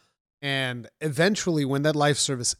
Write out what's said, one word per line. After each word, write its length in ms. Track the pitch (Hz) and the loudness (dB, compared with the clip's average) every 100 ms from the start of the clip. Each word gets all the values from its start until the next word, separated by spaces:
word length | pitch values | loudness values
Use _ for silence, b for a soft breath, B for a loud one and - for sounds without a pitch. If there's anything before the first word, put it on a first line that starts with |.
| b b _ _ | b b _ _
And 480 | 143 139 131 123 110 - | -4 -2 -2 -6 -12 -8
eventually, 640 | 156 131 180 208 - 156 | -4 2 2 2 0 0
when 180 | 135 139 | 2 2
that 140 | 151 147 | 2 2
live 200 | 147 143 | 2 2
service 360 | - 131 120 | 0 -2 -4